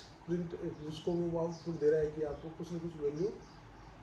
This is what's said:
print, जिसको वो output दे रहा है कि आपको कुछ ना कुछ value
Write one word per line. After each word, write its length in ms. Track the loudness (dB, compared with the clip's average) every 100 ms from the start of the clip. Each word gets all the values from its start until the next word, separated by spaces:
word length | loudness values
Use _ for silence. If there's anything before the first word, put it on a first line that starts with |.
| -14 -12 -2
print, 360 | 0 0 -4
जिसको 500 | -4 -4 -6 -4 2
वो 260 | 2 2 2
output 420 | 0 -2 -4 4
दे 100 | 6
रहा 100 | 8
है 60 | 6
कि 160 | 2
आपको 260 | -2 -2 -8
कुछ 240 | -8 -6
ना 60 | -4
कुछ 180 | -4 -2
value 360 | 0 2 0 -2 -10 -16 -18 -16 -18 -14